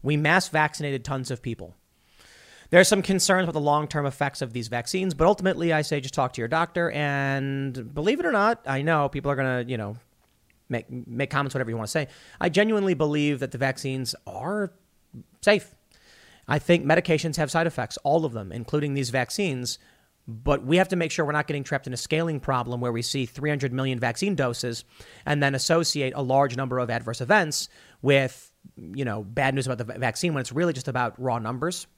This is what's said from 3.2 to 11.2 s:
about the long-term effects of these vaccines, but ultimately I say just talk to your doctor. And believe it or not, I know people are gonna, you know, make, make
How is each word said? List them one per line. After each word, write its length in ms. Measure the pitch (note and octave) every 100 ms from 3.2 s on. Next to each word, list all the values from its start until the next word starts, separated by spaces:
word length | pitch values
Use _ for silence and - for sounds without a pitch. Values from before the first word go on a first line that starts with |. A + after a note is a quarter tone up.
| - F#3
about 100 | F3
the 80 | D#3
long-term 460 | D3 D3 D3 D#3 C#3+
effects 340 | - C#3+ -
of 100 | B2+
these 160 | A#2 A2+
vaccines, 460 | A#2+ A#2 F#3 F#3
but 140 | C#3 E3
ultimately 440 | G3+ F#3 F#3 E3+
I 120 | D#3
say 180 | D3+ D3
just 140 | C3 -
talk 180 | B2+
to 80 | -
your 60 | A#2
doctor. 420 | D#3+ E3+ F3 E3+
And 1000 | C#3+ D3 C#3 C#3 C3+ C#3 C#3 C#3 B2+ A2+
believe 260 | D3 E3 C#4+
it 60 | F4
or 60 |
not, 300 | A3 G#3 A#3 -
I 160 | C3+
know 260 | D3 D#3+ C#3+
people 240 | C#3 C#3+
are 40 | C3+
gonna, 280 | C3 B2+ A#2+
you 100 | B2
know, 200 | G2+ A2+ _ _ _ _ _ _ _
make, 220 | A#2+ -
make 400 | B2+ - A#2